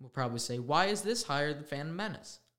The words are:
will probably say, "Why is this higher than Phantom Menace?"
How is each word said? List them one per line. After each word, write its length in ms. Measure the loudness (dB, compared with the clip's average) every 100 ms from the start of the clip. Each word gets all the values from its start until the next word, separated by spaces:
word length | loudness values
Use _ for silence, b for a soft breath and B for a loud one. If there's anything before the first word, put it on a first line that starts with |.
will 100 | -8
probably 280 | -2 0 0
say, 200 | -2 -2
"Why 280 | 2 4 6
is 160 | 4
this 220 | 0 0
higher 280 | 0 2 2
than 120 | 0
Phantom 300 | -4 -6 -4
Menace?" 460 | -4 -6 -6 -12 -18 _